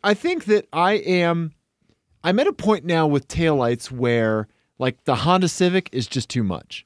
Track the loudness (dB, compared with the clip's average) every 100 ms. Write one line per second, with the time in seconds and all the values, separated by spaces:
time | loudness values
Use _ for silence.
0 | 0 0 0 -4 0 0 0 0 0 0
1 | 0 0 2 0 -4 -10 _ _ _ _
2 | _ _ -2 2 0 0 0 0 0 0
3 | 2 0 -2 -2 0 2 0 -2 -6 -4
4 | 0 2 2 0 -4 _ _ _ -4 -4
5 | -2 0 2 2 0 0 0 0 -2 -6
6 | -4 -6 -4 -4 -4 -4 -10 -20